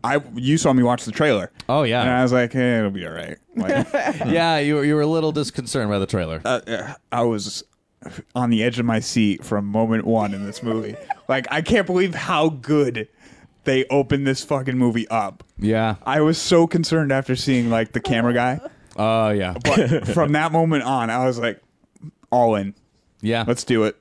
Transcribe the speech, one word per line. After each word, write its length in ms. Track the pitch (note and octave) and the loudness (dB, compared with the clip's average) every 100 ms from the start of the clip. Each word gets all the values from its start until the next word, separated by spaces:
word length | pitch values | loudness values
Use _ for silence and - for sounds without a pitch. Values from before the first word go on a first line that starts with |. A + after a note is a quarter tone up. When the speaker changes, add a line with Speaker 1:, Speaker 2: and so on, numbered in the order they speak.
Speaker 1:
I, 180 | A#2 D3 C3 A2+ | 0 -2 -4 -6
you 220 | B2+ D#3 | 0 2
saw 140 | D#3 | 4
me 80 | C3 | 4
watch 220 | A#2+ B2 - | 4 2 -4
the 60 | |
trailer. 400 | - D3+ A2 F2 _ - | 0 2 2 -2 _ -2
Speaker 2:
Oh, 160 | C#3 | 0
yeah. 180 | C3 A#2+ | 2 0
Speaker 1:
And 80 | B2 | 2
I 140 | B2+ | 2
was 80 | B2+ | 2
like, 240 | B2 A#2+ C3 | 2 2 0
"Eh, 220 | B2 A#2 | 2 2
it'll 100 | G#2+ | 0
be 160 | G2 E2+ | -4 -10
all 60 | |
right." 240 | E2 D#2+ D#2 _ - | -10 -12 -14 _ -6
Like, 300 | - C#4 - | -2 0 0
<laughs> 0 | C#4+ - E3+ - | -2 -2 -4 -2
Speaker 2:
Yeah, 300 | E3 E3 D#3+ | 0 2 2
you 160 | D3 D3+ | 2 2
were, 80 | C#3+ | 2
you 100 | D3+ | 2
were 60 | |
a 60 | D3 | 2
little 240 | D#3+ D#3 | 0 0
disconcerted 560 | D#3 C#3+ - A#2+ C#3 G#2+ | -2 -4 -4 -4 -2 0
by 100 | G2+ | 0
the 60 | F#2+ | 0
trailer. 360 | G2+ E2 D#2+ D#2+ | -2 -2 -4 -2
Speaker 1:
uh, 160 | B2+ - | -2 -2
uh, 280 | A2 - D3 _ | -8 -8 -14 _
I 120 | A#2+ | -2
was 400 | A#2 A2 G2 - - _ _ _ - - - | 0 -2 -6 -12 -16 _ _ _ -18 -18 -10
on 160 | C3 B2 | -4 0
the 140 | A2+ | 2
edge 160 | A#2 A#2+ | 2 0
of 60 | A#2 | 0
my 140 | A2+ | 0
seat 420 | A#2 - G#2+ G2 | 0 2 2 0
from 220 | - G#2+ G2+ | -2 -4 -2
moment 400 | G#2+ A2+ A2+ - | 0 0 0 2
one 280 | A2+ G#2+ | 0 0
in 120 | G2 G2+ | -4 -8
this 180 | G2 | -8
movie. 320 | A#2+ A2 G#2 A2+ | -6 -4 -6 -12
<laughs> 40 | - - - | -10 -10 -2
Like, 180 | C3+ B2 | -4 -2
I 120 | D3 | -6
can't 240 | E3 A3 G3 | 0 0 2
believe 260 | F3+ F#3+ | 0 0
how 360 | D3+ - E3+ D#3+ | -2 -2 2 0
good 580 | C#3+ A#2+ D3+ C3+ A#2+ G#2+ _ - - - _ | 0 0 2 2 -2 -10 _ -20 -20 -20 _
they 220 | - C3 C3 | 0 0 2
opened 380 | C#3+ C3 C#3+ C#3 | 0 2 0 0
this 160 | C3 | -2
fucking 340 | - C#3+ C3 B2+ | -2 -4 -2 0
movie 300 | B2 A#2 A2 | 2 0 -2
up. 360 | A2+ G2+ F2 - - | -2 -4 -8 -20 -4
Speaker 2:
Yeah. 380 | G2+ A2 A2 G2+ | 0 2 0 -2
Speaker 1:
I 160 | - C#3+ | -2 2
was 160 | D3+ D#3+ | 2 2
so 300 | - F3 E3 | 2 4 4
concerned 440 | E3+ D#3+ D#3+ D3 | 2 0 0 2
after 240 | C3+ C3 B2+ | 0 0 -2
seeing, 320 | - B2+ A#2 | 0 0 2
like, 240 | A2+ A2+ | 0 0
the 80 | A#2 | -4
camera 320 | - A#2 A#2+ | -2 0 2
guy. 260 | A#2+ B2 C3+ C4+ _ _ - | 2 0 -2 -8 _ _ -4
Speaker 2:
Oh, 320 | G#2+ A2+ A2 | 0 2 2
yeah. 240 | G#2 F#2 F#2 | 0 -2 -4
Speaker 1:
But 440 | B2 - - D#3 - | 0 2 2 0 0
<laughs> 60 | |
from 180 | D#3+ D3 | 0 2
that 180 | D3+ E3 | 2 2
moment 320 | D#3+ E3 D3+ | 2 2 0
on, 260 | A#2+ C3 A2+ | 0 -2 0
I 160 | A#2+ C3 | 0 0
was 140 | A#2+ | 0
like, 220 | A#2 G2 _ _ _ _ D#3 _ _ | -4 -6 _ _ _ _ -20 _ _
"All 240 | B2 A#2 G#2+ | 2 4 2
in. 180 | G2 - _ _ _ _ | -2 -8 _ _ _ _
Speaker 2:
Yeah. 220 | G#2 A#2 A2+ | -4 -2 -2
Speaker 1:
Let's 160 | A#2+ | -4
do 200 | - A#2+ G#2+ | 0 2 2
it." 100 | - | -2